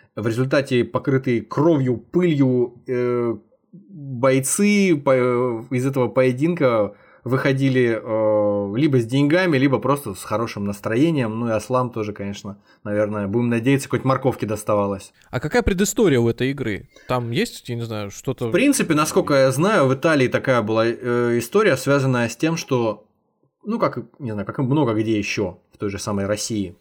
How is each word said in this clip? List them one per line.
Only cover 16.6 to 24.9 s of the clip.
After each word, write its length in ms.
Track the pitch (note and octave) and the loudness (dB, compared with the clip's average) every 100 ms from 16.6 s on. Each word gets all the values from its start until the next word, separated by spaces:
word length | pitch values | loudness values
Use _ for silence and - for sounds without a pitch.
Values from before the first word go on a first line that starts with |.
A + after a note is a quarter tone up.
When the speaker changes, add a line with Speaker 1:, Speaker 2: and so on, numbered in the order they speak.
| A2+ F#2+ - - - | -4 -6 -10 -20 -4
Speaker 2:
Там 240 | B2+ A#2 | -4 -2
есть, 380 | A#2+ A#3+ - - | -4 -4 -6 -10
я 60 | A#2+ | -8
не 80 | A2+ | -6
знаю, 260 | G#2+ G2+ | -6 -8
что-то 360 | - - B2+ A#2+ | -8 -8 -4 -2
Speaker 1:
В 40 | |
принципе, 420 | F3 C#4 C4+ G#3 D3+ | 2 2 2 0 0
насколько 400 | D3+ G3 F3 C#3 | 2 0 2 4
я 160 | C3+ | 4
знаю, 340 | C3 F3+ G#3+ C3+ | 4 2 4 2
в 60 | |
Италии 340 | C3+ E3 D3+ B2 | 2 2 2 2
такая 340 | - - B2+ | 0 0 0
была, 240 | G#2+ A2+ A2+ | 2 0 0
э, 500 | A#2 B2 A#2+ A#2+ A#2+ | -2 -2 0 2 0
история, 400 | A#2 G3+ G#3+ C3 | 0 2 2 2
связанная 500 | - C#3+ C3+ B2 A#2 | 2 2 2 0 -2
с 80 | - | -2
тем, 220 | D#3+ E3 | -4 -4
что, 480 | - B2+ A2+ G#2 _ _ _ _ _ _ | -2 0 0 -4 _ _ _ _ _ _
ну, 160 | A3+ A3+ | -8 -2
как, 200 | D3+ B2+ A2 _ | -2 -4 -12 _
не 120 | B2+ | -8
знаю, 120 | G#2 G2 | -6 -6
как 120 | - | -4
и 40 | |
много 300 | C3 C#3+ C3 | 0 0 2